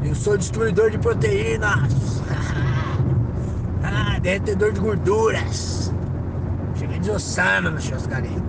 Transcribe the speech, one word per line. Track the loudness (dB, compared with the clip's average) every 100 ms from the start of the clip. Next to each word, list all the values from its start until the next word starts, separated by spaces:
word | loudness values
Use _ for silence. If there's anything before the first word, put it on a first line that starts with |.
Eu | 0 0
sou | 2 2
destruidor | 0 0 0 4 4
de | 4
proteínas. | 0 2 2 2 0 0 2 2 2
<laughs> | 2 0 -2 -2 -2 -2 0 0 0 -2 0 2 2 0 -2 -4 -4 -2 -2
Ah, | -2 0 0 0
derretedor | 0 0 0 2 2
de | 2
gorduras. | 0 0 2 4 2 2 -2 -2 -2 -2 -2 -2 -2 -4 -4 -4 -4 -4 -4 -4
Chega | -4 -2
desossando | -2 -2 -2 0 2 2 0
no | -2
churrascaria. | -4 -4 -2 -2 -2 -2